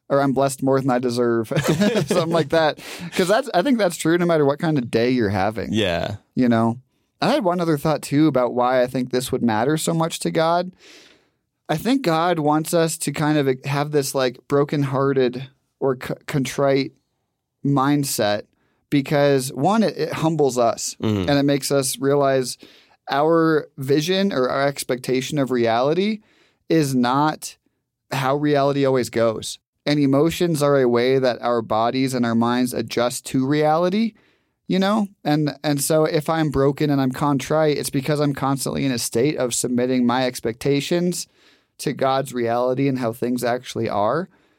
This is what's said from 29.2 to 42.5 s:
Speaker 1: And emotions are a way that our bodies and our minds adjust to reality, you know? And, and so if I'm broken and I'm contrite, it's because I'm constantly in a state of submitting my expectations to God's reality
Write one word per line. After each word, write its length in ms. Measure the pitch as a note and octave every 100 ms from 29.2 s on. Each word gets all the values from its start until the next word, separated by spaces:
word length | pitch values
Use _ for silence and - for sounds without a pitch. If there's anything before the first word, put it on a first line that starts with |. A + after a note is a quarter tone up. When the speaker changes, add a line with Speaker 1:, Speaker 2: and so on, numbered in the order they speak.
| A2+ G#2+ G#2+ - _ _ -
Speaker 1:
And 140 | D3
emotions 640 | C#3 C#3 E3 D#3+ F3 D3+
are 160 | C#3+ C#3
a 80 | B2+
way 320 | A#2+ B2 C3+
that 220 | B2+ A2+
our 200 | A#2+ A#2+
bodies 520 | A2+ G#2+ A#2 C3 C3
and 120 | B2+ A#2
our 100 | A2+
minds 380 | A#2 B2 B2
adjust 520 | B2 A#2 - A#2+ - -
to 180 | C3+ C3
reality, 680 | D3+ D3+ D#3 F3+ G#3 A3+ - _ _ _ _ -
you 120 | F#3
know? 280 | F#3+ A3 G3+ - -
And, 320 | D3+ D3 -
and 180 | D#3 C#3+
so 240 | - D#3 D#3
if 240 | D#3+ D3
I'm 200 | D#3+ D#3+
broken 400 | C3+ C#3 C3+ D3+
and 120 | C#3
I'm 100 | C3
contrite, 640 | B2+ D3 C#3 - D#3 D#3 D3
it's 120 | C#3
because 320 | C#3 C3 D3
I'm 120 | D3
constantly 520 | C#3 C3+ C#3 - D3+ C#3
in 80 |
a 40 | A#2+
state 360 | - A#2 C#3+ -
of 180 | B2+
submitting 520 | - B2 A#2+ B2+ B2+ A#2+
my 200 | B2 B2+
expectations 1000 | B2+ A#2 A2+ C#3+ C#3+ C#3 F3 F3 E3+ - _ _ _ _ -
to 120 | D3+
God's 420 | C3 C3+ C3+ C3
reality 540 | A#2+ A2+